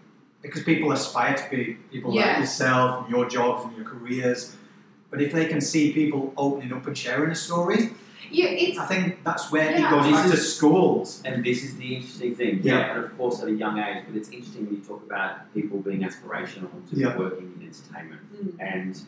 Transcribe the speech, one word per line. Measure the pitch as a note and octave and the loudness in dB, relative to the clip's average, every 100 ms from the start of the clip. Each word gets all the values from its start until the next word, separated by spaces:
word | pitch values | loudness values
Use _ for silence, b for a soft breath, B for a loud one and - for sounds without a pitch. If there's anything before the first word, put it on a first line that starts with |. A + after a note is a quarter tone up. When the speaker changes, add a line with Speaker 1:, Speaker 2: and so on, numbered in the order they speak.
| - _ _ _ | -20 _ _ _
Speaker 1:
because | C#3+ D#3+ | -12 -4
people | - D#3 D3+ | 0 2 2
aspire | C3+ - - - C#3 | 0 0 0 0 0
to | - | -2
be | C3+ A2 - - | -4 -4 -8 -12
people | - - | -8 0
like | G#3+ | 2
Speaker 2:
Yes. | - - | 4 2
Speaker 1:
yourself | - - B3+ B2+ B2+ B2 | 0 0 2 4 4 2
and | A2+ | 0
your | A#2+ B2 | 0 0
jobs | B2 A#2+ A#2+ | 2 0 0
and | A#2 A2+ | -6 -12
your | |
careers, | A2 A#2+ A#2+ B2+ B2 B2 - B B B B B _ | -14 -12 -6 -2 0 -2 -6 B B B B B _
but | D3 | -2
if | C#3+ | 0
they | D#3+ D#3+ | 0 0
can | D#3 | 0
see | C3+ D#3+ D3 | 0 2 2
people | D#3 D3 C#3 C3+ - | 4 2 0 -4 -2
opening | C#3 C#3 B2 | 0 0 -4
up | - C#3+ | -8 -6
and | - | -6
sharing | B2 C3 D#3+ | -4 0 0
a | |
story, | - - F3 F3 A3 A3+ B B B B | -2 -2 0 2 2 2 B B B B
Speaker 2:
Yeah, | F3 F3+ | 2 2
it's | F3+ F4 - | 2 0 0
Speaker 1:
I | - | -2
think | F#3 E3+ - | 0 0 -2
that's | E3+ D#3+ - | -4 -4 0
where | D#3 D#3 | 2 4
Speaker 2:
Yeah. | D#3+ D3 | 4 6
Speaker 1:
it | |
goes | D3 | 6
Speaker 3:
This | C#3+ | 8
Speaker 1:
back | D#3 F3+ | 8 8
to | |
Speaker 3:
is | D3+ - - | 6 4 4
Speaker 1:
schools. | D3+ F3+ D#3+ - - - | 6 8 6 4 -2 -8
Speaker 3:
And | - B2 | -6 -2
this | B2 B2 | 0 0
is | C3 - | -4 -10
the | B2+ B2+ | -8 -8
interesting | - - B2 A#2+ | -8 -6 -6 -2
thing. | A2+ F#3+ | 0 2
Speaker 1:
Yeah. | D3 B2 | 4 4
Speaker 3:
Yeah, | - | 2
and | A#2+ | -2
of | A2+ - | -6 -4
course | B2 A#2 | -2 -2
at | A2 | -2
a | |
young | G#2+ G#2+ G#2+ | -2 -2 -2
age, | G#2 G2 G#2+ | -4 -6 -8
but | G#2+ | -8
it's | - | -10
interesting | - G#2 A#2 G#2 | -12 -16 -10 -8
when | G2+ | -8
you | |
talk | - G#2 | -8 -14
about | - - - - - | -8 -6 -4 -6 -8
people | G#2+ G#2 G2+ | -6 -4 -4
being | G2 F#2+ | -4 -4
aspirational | F#2 - F2+ - - F#2+ B2+ - - | -4 -8 -10 -10 -10 -10 -12 -14 -6
to | |
be | - | -2
Speaker 1:
Yeah. | - F#3 | 0 0
Speaker 3:
working | F#3 - F3+ F2 | -4 -6 -12 -16
in | - | -18
entertainment. | - - - D#3+ - G#3 | -18 -18 -18 -18 -18 -20
Speaker 2:
Mm. | G#3 F#3+ F3 | -12 -10 -8
Speaker 3:
And | F#3+ F#3+ F#2+ - | -8 -6 -6 -10